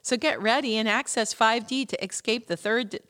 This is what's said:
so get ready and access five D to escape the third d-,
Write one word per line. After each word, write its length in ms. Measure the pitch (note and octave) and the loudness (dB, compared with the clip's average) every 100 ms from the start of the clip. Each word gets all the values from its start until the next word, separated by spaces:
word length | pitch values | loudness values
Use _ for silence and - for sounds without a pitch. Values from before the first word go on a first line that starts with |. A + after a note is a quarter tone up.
so 140 | - A#3+ | -4 0
get 260 | D#4 - | 0 0
ready 340 | G#3 C4 C4+ A3 | 2 2 2 0
and 120 | A3 | 2
access 440 | A3 C#4+ - G#3+ | 0 0 -2 -2
five 340 | - A3 A#3 G#3+ | 4 4 4 0
D 180 | C4 C4 | -4 -2
to 180 | - | -4
escape 440 | F#3+ - - A#3 - | -6 -6 -2 -2 -2
the 80 | E3+ | -4
third 340 | G#3 A#3 G#3+ | 0 0 0
d-, 80 | - _ | -8 _